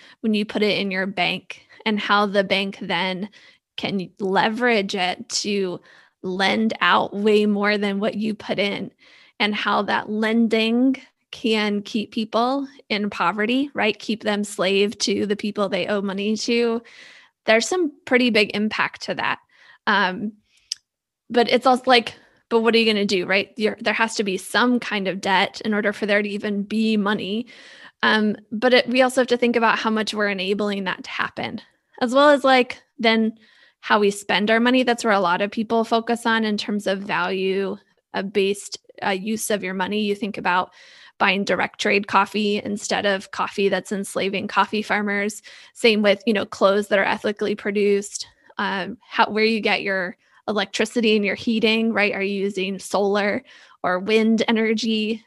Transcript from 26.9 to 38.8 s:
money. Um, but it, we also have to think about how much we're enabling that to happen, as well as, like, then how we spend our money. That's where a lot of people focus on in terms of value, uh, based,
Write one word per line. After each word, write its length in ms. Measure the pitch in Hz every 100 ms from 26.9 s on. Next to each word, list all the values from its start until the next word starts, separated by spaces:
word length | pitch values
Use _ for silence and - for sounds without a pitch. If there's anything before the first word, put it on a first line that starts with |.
| 214
money. 480 | 202 214 185 214 247 - - - - _
Um, 320 | 226 214 214 196 -
but 220 | 214 247
it, 160 | 247 -
we 140 | 254
also 180 | 254 262
have 60 | 247
to 100 | 240
think 180 | 240 240
about 240 | 220 -
how 100 | 226
much 240 | 220 214
we're 140 | 214 202
enabling 560 | 196 185 208 208 196
that 200 | 185 - -
to 40 |
happen, 520 | - - - 113 214 - _ _ -
as 120 | 247
well 160 | 262 294
as, 140 | 285
like, 380 | 262 262 247 - _ -
then 400 | 226 226 220 220 _ _ _ _
how 180 | - 220
we 120 | 202
spend 400 | 196 - 190 208
our 80 | 226
money. 240 | 240 254
That's 200 | 247 233
where 100 | 233
a 60 | 202
lot 220 | 175 180
of 100 | 202
people 320 | 233 220 226
focus 420 | 226 226 233 233 233
on 180 | 226
in 140 | 220 208
terms 300 | - 208 202
of 120 | 196
value, 800 | 202 165 180 190 190 190 190 202 _ _ _
uh, 100 | 196
based, 540 | 190 208 196 202 - -